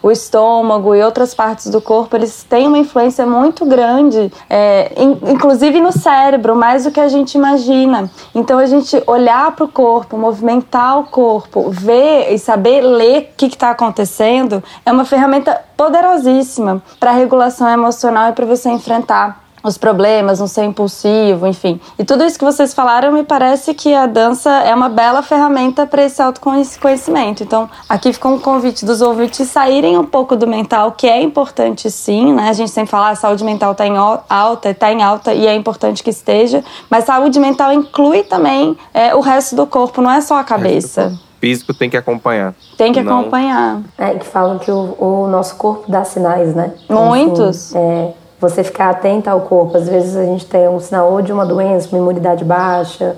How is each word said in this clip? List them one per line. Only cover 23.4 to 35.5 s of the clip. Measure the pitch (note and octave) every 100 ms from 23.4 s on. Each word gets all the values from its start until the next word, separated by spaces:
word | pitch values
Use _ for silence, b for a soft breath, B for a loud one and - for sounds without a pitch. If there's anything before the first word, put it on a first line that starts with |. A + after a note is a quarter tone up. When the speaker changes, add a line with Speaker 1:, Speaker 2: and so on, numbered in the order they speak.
| B3+ C4+ C#4
Speaker 1:
que | D4+ D4+
a | C#4 C4
dança | A3 A3+ B3 D4+ C#4
é | A#3
uma | A#3 B3+
bela | A3 A#3 C4
ferramenta | C#4+ D4 D4 C#4 B3+ C4
pra | D4 C#4+
esse | C#4 C4+
autoconhecimento. | C4 B3 - C#4 C4+ - C#4 C4+ C#4+ D#4+ G#3 G#3
Então, | G#3 A3+ A3+ B B
aqui | G#3+ B3+
fica | B3 C4
um | C4
convite | C4+ C4+ B3 A#3 G#3
dos | A3+
ouvintes | A#3+ A3+ A#3+ - C4
saírem | - C4+ C4+ D#4+ F4
um |
pouco | D4 C#4 B3+ A#3+
do | A#3
mental, | A3 G#3+ A3+ G#3+
que | - -
é | A#3
importante | D#4 D4 C4+ - A#3 A3 A3
sim, | - - G#3 C4
né? | C4+ G#3+
A |
gente | G#3+ A3+
sempre | A3 G#3+
fala, | G#3 G#3
"Ah, |
a | G#3
saúde | G#3+ G#3
mental | A3 G#3+ G3+
tá | G3 G#3
em | G3+
al-, | G3+ A3+ -
alta, | G3+ G#3+ A#3 G#3
tá | F#3+ G#3+
em | A3+
alta | G3+ G#3 A3+
e | G#3+
é | G#3+